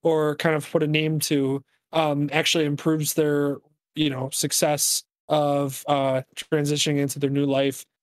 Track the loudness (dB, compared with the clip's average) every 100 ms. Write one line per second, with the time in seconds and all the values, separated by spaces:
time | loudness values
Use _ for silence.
0 | 2 2 0 0 0 0 0 0 2 2
1 | 0 -2 0 0 0 -2 _ _ _ -2
2 | 0 0 0 0 0 0 0 0 0 0
3 | 0 0 2 2 0 -4 _ _ _ -2
4 | -2 -2 -6 -4 -2 0 0 0 0 -2
5 | _ _ -2 0 2 0 -2 -6 -2 0
6 | 2 -2 -4 -16 -2 0 0 0 0 0
7 | -2 -2 -2 0 0 2 0 -2 -16 _